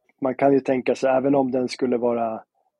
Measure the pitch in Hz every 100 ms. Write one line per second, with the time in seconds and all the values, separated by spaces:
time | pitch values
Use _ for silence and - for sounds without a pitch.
0 | _ _ 135 123 139 139 135 131 120 123
1 | 135 131 131 139 131 131 123 - 127 123
2 | 120 117 113 110 - _ _ _